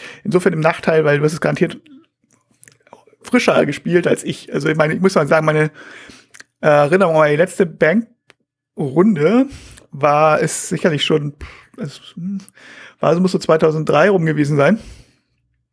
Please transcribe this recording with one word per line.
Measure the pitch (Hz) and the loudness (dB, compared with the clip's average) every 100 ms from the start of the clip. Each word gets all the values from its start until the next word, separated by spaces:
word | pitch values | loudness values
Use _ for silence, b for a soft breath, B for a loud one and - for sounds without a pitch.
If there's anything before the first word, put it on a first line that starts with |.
| B B | B B
insofern | - 180 190 | -4 0 0
im | 156 | 0
Nachteil, | 156 170 - 160 151 | -2 -2 0 0 2
weil | 147 | 0
du | 151 | 0
hast | |
es | 160 | -2
garantiert | 156 151 170 - - - _ _ _ _ _ _ - _ _ - _ _ | -4 -2 -4 -4 -20 -20 _ _ _ _ _ _ -20 _ _ -20 _ _
frischer | - 247 220 147 147 | -2 0 2 2 0
gespielt | 139 165 175 160 | -4 -2 0 0
als | - | -2
ich. | - - - | -4 -10 -8
Also | - 147 | -6 -2
ich | 156 | -2
meine, | 156 | -2
ich | 151 | 0
muss | 185 190 | 0 0
mal | 147 | 0
sagen, | 160 156 | 0 0
meine | 151 151 B B B B B B B - _ | 0 -2 B B B B B B B -20 _
Erinnerung | 156 147 143 185 185 160 | 2 4 4 2 2 2
an | 151 | 2
die | 147 | 2
letzte | 180 - 180 - 156 202 226 _ _ _ _ _ _ - | 0 0 -4 0 0 2 -2 _ _ _ _ _ _ -8
Bang-Runde | 147 143 208 170 151 240 269 B B B - | -4 2 2 2 2 2 0 B B B -20
war | 143 147 147 156 151 | -2 0 2 2 2
es | 165 - - | 0 -6 -8
sicherlich | 170 190 147 | -4 -2 -2
schon, | - 156 147 - B B B - | 0 -2 -2 -10 B B B -14
es | 170 - - - 180 196 - B B B B B | -14 -14 -20 -14 -10 -10 -12 B B B B B
war, | 147 | -2
also | 170 | 0
muss | 185 | 0
so | - | -2
zweitausenddrei | - 160 160 156 151 147 185 | 0 2 2 0 0 2 4
rum | 190 160 | 2 0
gewesen | 151 143 147 | 0 0 2
sein. | 143 226 B B B B _ _ _ _ _ | 2 0 B B B B _ _ _ _ _